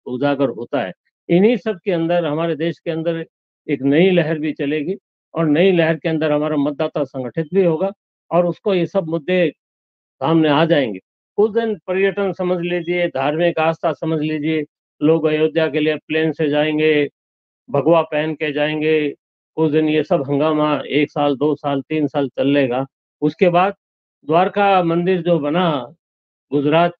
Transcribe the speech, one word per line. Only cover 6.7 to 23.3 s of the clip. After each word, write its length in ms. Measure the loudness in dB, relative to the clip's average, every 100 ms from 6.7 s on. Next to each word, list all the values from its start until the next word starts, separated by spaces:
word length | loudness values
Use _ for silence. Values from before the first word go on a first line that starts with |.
| -2 -4 -4
संगठित 420 | -4 -6 -6 -6 -2
भी 100 | 0
होगा 260 | 2 0 -2 -6 _ _ _
और 160 | 0 0
उसको 280 | -2 -2
ये 120 | 0 0
सब 200 | -2 -2
मुद्दे 400 | -4 -2 0 0 -2 _ _ _ _ _ _
सामने 280 | 0 2 4
आ 160 | 4
जाएंगे। 340 | 4 2 0 -6 -14 _ _ -2
कुछ 140 | 0
दिन 220 | 0 -2 -4 -4
पर्यटन 460 | 0 0 0 -4
समझ 260 | -2 -2 -2
लीजिए, 460 | -2 -4 -2 -2 -2
धार्मिक 500 | -2 -2 0 0 2
आस्था 340 | -2 0 -4
समझ 280 | -2 -4 -2
लीजिए, 440 | -2 -2 -2 -2 -4 _ _ _
लोग 260 | 2 2 2
अयोध्या 420 | 0 0 0 0
के 120 | 0
लिए 160 | -2 -2
plane 340 | -4 -2 -2
से 160 | 0 0
जाएंगे, 600 | 0 0 2 2 2 -2 -6 _ _ _ _ -4
भगवा 340 | 0 4 2
पहन 320 | 2 -2 -4
के 180 | -4 -4
जाएंगे, 560 | -2 -2 -2 0 0 -2 -6 _ _ _ -2
कुछ 160 | 0
दिन 160 | 2 2
ये 140 | 0
सब 180 | 0 -2 0
हंगामा 480 | 0 0 0 0 -2 -2
एक 220 | -2 -2
साल, 260 | 0 -2 0
दो 180 | -2
साल, 280 | -2 -4 -4
तीन 240 | -4 -4 -2
साल 200 | -2 -4
चल 200 | -2 0
लेगा। 360 | 2 2 -2 -6 _ _ _
उसके 260 | -4